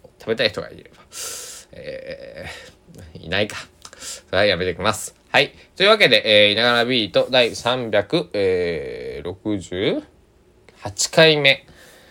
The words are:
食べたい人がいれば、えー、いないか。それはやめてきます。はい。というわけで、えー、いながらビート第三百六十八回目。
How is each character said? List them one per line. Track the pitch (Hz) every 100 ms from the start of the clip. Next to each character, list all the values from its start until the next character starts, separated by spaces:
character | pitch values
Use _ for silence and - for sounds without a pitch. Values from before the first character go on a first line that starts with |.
| - _
食 | -
べ | 113
た | -
い |
人 | -
が | -
い | -
れ | - -
ば、 | _ - - - - - -
え | - 73 67 - 73 62 62 - - - _ - - -
ー、 | - 80
い |
な | 95
い | 107
か。 | - - _ - -
そ | - - -
れ | 92
は | 104
や | 87
め | 90
て | 87
き |
ま | 101
す。 | 107 - - _
は | 127
い。 | 143 - _ -
と |
い | 196
う |
わ | 214
け | 170
で、 | 117 110 104 104
え |
ー、 |
い | 104
な |
が | 120
ら | 120 120
ビ | 127 101
ー |
ト | 135 123
第 | 127 117 95
三 | 120 127 113
百 | 104 98 98 - 104 98 92 87 80 67 60 64 65
六 | 82 95 107 101
十 | 90 90 123 277 - _ _ _ _ _ _ _
八 | 104 - -
回 | - 160 151
目。 | 139 131 - - - - -